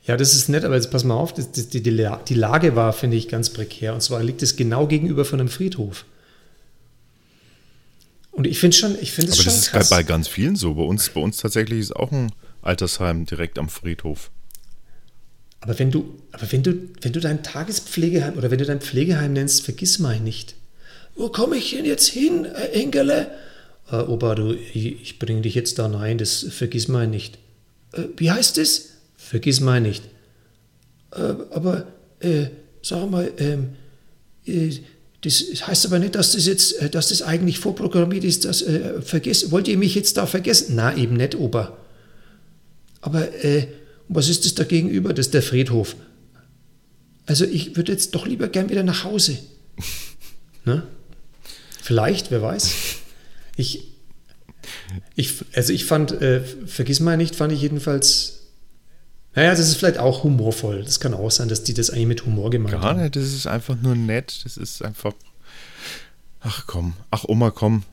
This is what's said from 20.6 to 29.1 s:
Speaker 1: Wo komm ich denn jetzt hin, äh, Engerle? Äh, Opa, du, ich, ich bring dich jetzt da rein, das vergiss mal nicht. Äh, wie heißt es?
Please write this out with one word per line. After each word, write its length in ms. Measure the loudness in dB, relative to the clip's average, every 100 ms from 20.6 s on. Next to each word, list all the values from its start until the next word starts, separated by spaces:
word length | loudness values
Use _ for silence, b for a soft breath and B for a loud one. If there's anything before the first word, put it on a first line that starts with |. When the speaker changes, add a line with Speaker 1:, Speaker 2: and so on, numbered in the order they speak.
| -18 B B B B
Speaker 1:
Wo 120 | -6 -4
komm 220 | 0 0
ich 180 | 0 -2
denn 140 | -2
jetzt 220 | -2 2 2
hin, 380 | 4 2 2
äh, 220 | -2 -4 0
Engerle? 580 | 0 2 2 4 2 0 B B B B B -4
Äh, 60 | -2
Opa, 380 | 0 0 2
du, 180 | 2 0
ich, 480 | -2 -4 -4 -4 -6
ich 180 | -14 -8
bring 220 | -4 -2
dich 140 | 0
jetzt 220 | -2 -2 -2
da 100 | -2
rein, 300 | -2 -2 -2
das 280 | -2 -2 -6
vergiss 380 | -4 -4 -2 0
mal 200 | 0 0
nicht. 300 | -2 -8 -18 _ _ _ _ _
Äh, 120 | -8 -8
wie 160 | 0 2
heißt 260 | 4 2 4
es? 360 | 2 0 -4 -20 _